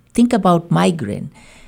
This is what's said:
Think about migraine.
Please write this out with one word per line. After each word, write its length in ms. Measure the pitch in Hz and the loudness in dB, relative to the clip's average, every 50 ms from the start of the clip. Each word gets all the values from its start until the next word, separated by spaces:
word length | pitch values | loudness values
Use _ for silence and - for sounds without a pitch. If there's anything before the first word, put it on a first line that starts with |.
| _ _ - | _ _ 0
Think 180 | - 240 240 240 | 0 2 2 2
about 380 | 220 185 185 175 170 170 - | 2 2 2 2 2 0 0
migraine. 600 | 165 165 180 190 170 160 - 101 - - - 143 - - - - - - - | 0 0 2 0 0 -2 -4 -6 -6 -8 -10 -12 -16 -20 -20 -20 -20 -20 -20